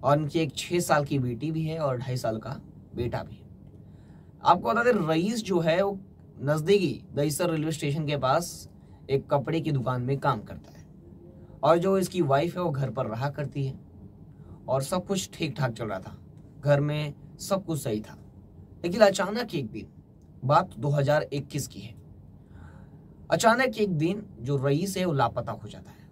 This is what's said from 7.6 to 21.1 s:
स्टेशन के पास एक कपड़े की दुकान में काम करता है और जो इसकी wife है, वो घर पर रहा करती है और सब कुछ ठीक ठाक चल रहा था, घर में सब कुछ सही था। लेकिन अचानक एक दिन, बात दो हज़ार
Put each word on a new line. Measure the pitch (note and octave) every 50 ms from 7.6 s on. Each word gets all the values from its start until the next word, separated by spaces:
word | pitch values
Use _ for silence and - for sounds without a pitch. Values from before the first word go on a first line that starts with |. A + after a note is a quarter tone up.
| D3+ D#3+
स्टेशन | D#3+ - D3+ C#3+ C#3 E3 D3+
के | C#3+ D3+
पास | C3+ C3 B2+ C#3+ E3+ F3 - - - - - - - - - - - - -
एक | C3+ C3+ - -
कपड़े | D3 - A2+ D3+ E3 E3
की | C#3+ D#3
दुकान | C#3+ C3 A2+ C3 B2+ B2
में | B2 C3 C#3 C#3
काम | - C3+ A#2+ G#2+
करता | - - - - - - - -
है | - - - - - - - - - - - - - - - -
और | - D3+ E3+ F3
जो | E3+ F#3+ G3 F#3+
इसकी | F#3 F3+ F#3 F3+
wife | D#3+ C3+ C3+ C#3+ D#3+ F3 -
है, | F3+
वो | F3+ E3
घर | C#3 C3+ C#3 A#2
पर | G#2+ C3+ B2
रहा | G#2+ A2 A#2 C3+ D3
करती | D3 D3+ C#3+ C3+ - C#3+ C3+
है | C3+ - - - - - - - - - - - - - - - - - - - -
और | - -
सब | C#3 - F#3 F3+ -
कुछ | - G3 F#3 - - -
ठीक | - E3 C#3+ - -
ठाक | C3+ B2
चल | A2+ A#2 A#2
रहा | G#2+ G2 F#2
था, | - - - - - - - - - - - - -
घर | C#3+ C#3+ C#3+
में | D3 D3 D3+ D3+ D3+ C#3+ - - - - - -
सब | - - G3 F#3+ -
कुछ | E3+ D#3+ C3+
सही | - A#2+ G#2+ G#2+
था। | - - - - - - - - - - - - - - - - -
लेकिन | F3 F3+ A#3+
अचानक | G#3+ G3 F#3+ G3 F3+ F#3+ G#3+ A#3+ B3 - -
एक | D3 A#2+ -
दिन, | - G#2 F#2+ - - - - - - - - - - - -
बात | C3 D3 E3+ F#3 - - A2
दो | A#2+ C#3+
हज़ार | C#3+ D3 C#3 C#3+